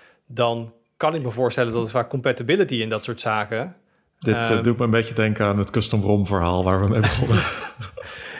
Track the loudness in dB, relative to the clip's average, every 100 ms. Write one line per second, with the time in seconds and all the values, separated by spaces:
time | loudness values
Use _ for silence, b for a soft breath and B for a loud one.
0 | b b b 0 0 0 -6 -14 _ -4
1 | -2 0 -4 -2 0 0 0 0 -2 -2
2 | -2 -2 0 0 2 2 2 0 -2 -4
3 | -4 -6 -2 -2 -2 -4 -6 -12 _ _
4 | _ _ 0 2 2 2 2 2 2 2
5 | 0 0 0 2 2 0 0 0 0 0
6 | 2 2 2 2 2 2 2 2 2 2
7 | 2 2 2 2 0 -4 -10 -14 -16 -14
8 | B B B